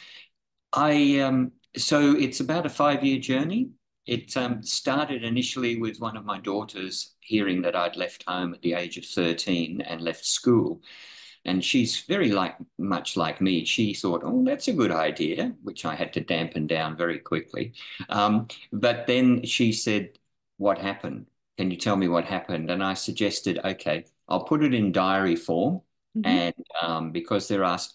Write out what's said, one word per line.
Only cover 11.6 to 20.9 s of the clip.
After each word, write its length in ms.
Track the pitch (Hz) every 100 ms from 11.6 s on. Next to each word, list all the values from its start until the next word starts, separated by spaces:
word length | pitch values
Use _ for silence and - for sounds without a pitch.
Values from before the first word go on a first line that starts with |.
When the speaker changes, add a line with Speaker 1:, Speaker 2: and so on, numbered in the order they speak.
Speaker 1:
she's 380 | - 135 113 -
very 280 | - 196 143
like, 240 | 98 87 - - -
much 400 | 95 90 - 95
like 240 | 80 -
me. 240 | 95 87
She 300 | 78 - 107
thought, 260 | 95 98 85
"Oh, 220 | 78 254
that's 240 | 254 285 -
a 60 |
good 160 | 185 120
idea," 640 | 82 78 78 78 82 - -
which 240 | - - 82
I 80 |
had 180 | 73 85
to 80 | -
dampen 460 | - 82 82 80 76
down 320 | 82 78 78
very 200 | 85 76
quickly. 540 | - 82 - - 110 - - - -
Um, 360 | 104 104 107 110 - -
but 320 | 113 120 117 -
then 360 | 127 127 123
she 300 | 127 - 117
said, 460 | 110 - 104 98 - _ _ _ -
"What 180 | 101 95
happened? 480 | 98